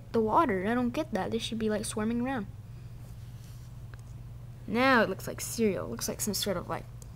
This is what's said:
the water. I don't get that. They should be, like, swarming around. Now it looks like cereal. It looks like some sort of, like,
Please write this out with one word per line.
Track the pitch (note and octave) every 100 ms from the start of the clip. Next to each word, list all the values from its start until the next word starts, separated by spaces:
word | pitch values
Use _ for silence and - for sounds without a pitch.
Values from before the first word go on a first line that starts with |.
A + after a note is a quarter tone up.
| -
the | A#3
water. | G#3+ D#4+ D#4 F#3+ G3
I |
don't | B3 A#3+
get | C4+ D#4+
that. | G#3 F3+
They | A3+
should | - A3+
be, | G#3+
like, | G#3+ A3
swarming | A3 A3 A#3+
around. | B3+ C4 G3 - - - - - - - - - - - - - - - - - - - - - -
Now | A3 C4 B3
it | F3+
looks | F#3+ -
like | -
cereal. | - - A3 D3 E2
It |
looks | A#3 -
like | -
some | G#3
sort | G3 G#3 F3+
of, | -
like, | - - - -